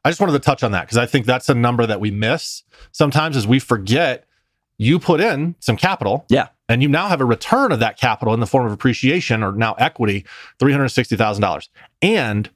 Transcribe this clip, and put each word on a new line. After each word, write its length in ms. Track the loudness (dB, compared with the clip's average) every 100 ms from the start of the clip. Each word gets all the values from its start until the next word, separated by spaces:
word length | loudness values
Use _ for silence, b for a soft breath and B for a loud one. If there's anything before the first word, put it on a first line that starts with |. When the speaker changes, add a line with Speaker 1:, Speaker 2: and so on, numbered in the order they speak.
Speaker 1:
I 60 | -4
just 100 | 0
wanted 120 | 0
to 60 | 0
touch 240 | 0 0
on 80 | 0
that 160 | -2 0
'cause 100 | 0
I 80 | 0
think 200 | 0 0
that's 200 | -2 0
a 40 |
number 320 | 2 2 2 0
that 140 | -2
we 100 | -4
miss 540 | -2 -2 -2 -6 -14 _ b b
sometimes 440 | -2 0 0 -2 -2
is 80 | 2
we 140 | 2
forget 640 | 2 -2 0 0 0 -2 _ _ _ _ _ -2
you 180 | 0 2
put 220 | 2 2
in 340 | 2 0 -4 -4
some 160 | -4 0
capital. 480 | 0 -2 -2 -2 0
Speaker 2:
Yeah. 180 | 0 -2 _ -2
Speaker 1:
And 120 | 0
you 60 | 2
now 200 | 2 0
have 120 | 0
a 40 | 0
return 460 | 0 0 0 2
of 80 | 0
that 180 | -2 0
capital 340 | -2 0 0
in 60 | 0
the 80 | 0
form 180 | 0 0
of 60 |
appreciation 720 | 0 -2 0 0 0 -2 -2
or 80 | -2
now 220 | -2 -2
equity, 520 | 0 -2 0 -2 -2 -8 B B B
three 140 | 2
hundred 180 | 2 0
sixty 260 | -2 -2 0
thousand 260 | 0 0
dollars. 280 | -2 -2 -10 b b -2
And 480 | 0 2 0 -4 -6